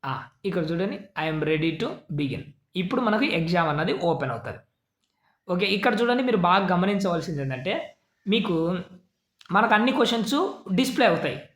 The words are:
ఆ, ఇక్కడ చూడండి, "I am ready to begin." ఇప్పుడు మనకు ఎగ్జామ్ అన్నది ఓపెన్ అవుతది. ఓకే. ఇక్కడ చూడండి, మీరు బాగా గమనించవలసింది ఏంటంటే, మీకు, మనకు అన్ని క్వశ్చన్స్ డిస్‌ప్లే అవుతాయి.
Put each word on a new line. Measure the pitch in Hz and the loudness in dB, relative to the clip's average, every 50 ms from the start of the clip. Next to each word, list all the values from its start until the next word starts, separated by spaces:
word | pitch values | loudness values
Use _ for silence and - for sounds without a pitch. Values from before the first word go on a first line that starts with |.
| - | -4
ఆ, | 226 226 - - - _ _ - | -4 -6 -6 -8 -14 _ _ -6
ఇక్కడ | 196 175 180 160 156 | -4 -2 -2 -2 -2
చూడండి, | 170 170 190 220 285 - - - _ 160 | -2 -2 -2 -4 -4 -8 -12 -12 _ -6
"I | 156 160 | -4 -2
am | 156 156 151 | -2 -2 0
ready | 151 156 156 160 165 156 | 0 0 2 0 -2 -2
to | 165 226 294 - - _ - 160 | -2 -6 -6 -6 -10 _ -8 -4
begin." | 143 147 135 113 82 - - - _ _ _ _ | -4 -2 -2 -4 -6 -10 -14 -20 _ _ _ _
ఇప్పుడు | 180 180 180 - 247 | -4 -2 0 0 0
మనకు | 247 220 208 214 277 | 2 2 2 2 2
ఎగ్జామ్ | 311 - 170 165 165 175 175 165 156 | 0 0 0 0 2 2 2 2 2
అన్నది | 147 151 160 196 214 | 0 0 0 0 -2
ఓపెన్ | 196 175 170 156 131 143 131 | 0 0 0 0 0 -2 -4
అవుతది. | 117 113 - 120 92 - _ _ _ _ _ _ _ _ _ _ _ _ _ _ _ _ _ | -4 -6 -8 -10 -12 -12 _ _ _ _ _ _ _ _ _ _ _ _ _ _ _ _ _
ఓకే. | - 180 180 202 | -4 -2 -2 0
ఇక్కడ | 196 196 202 202 247 226 202 | 0 0 2 2 0 2 2
చూడండి, | 240 240 247 254 262 | 2 2 2 2 2
మీరు | 254 220 | 2 2
బాగా | - 175 175 180 196 196 190 | 2 4 4 4 4 4 2
గమనించవలసింది | 185 175 185 196 208 190 196 185 170 165 143 175 160 143 | 2 2 2 2 0 0 0 0 -2 -2 -4 -4 -6 -6
ఏంటంటే, | 139 135 131 127 139 - 214 330 311 - - _ _ _ _ _ _ | -4 -4 -6 -4 -4 -4 -4 -4 -6 -10 -16 _ _ _ _ _ _
మీకు, | 202 208 233 190 208 175 160 165 170 185 175 180 - - - _ _ _ _ _ _ _ _ - - | 0 0 0 2 0 0 0 0 -2 -2 -4 -8 -10 -18 -20 _ _ _ _ _ _ _ _ -10 -2
మనకు | 170 196 220 226 214 | 2 2 4 4 4
అన్ని | 208 226 262 | 4 4 2
క్వశ్చన్స్ | - 294 240 - 233 226 202 170 277 294 370 392 - - - - 190 | 4 2 2 2 2 0 0 0 0 0 0 -2 -4 -10 -6 -2 0
డిస్‌ప్లే | 180 262 262 - - 247 | 2 2 2 2 4 4
అవుతాయి. | 202 165 165 - 143 123 - - - _ | 4 4 2 0 -4 -6 -6 -12 -18 _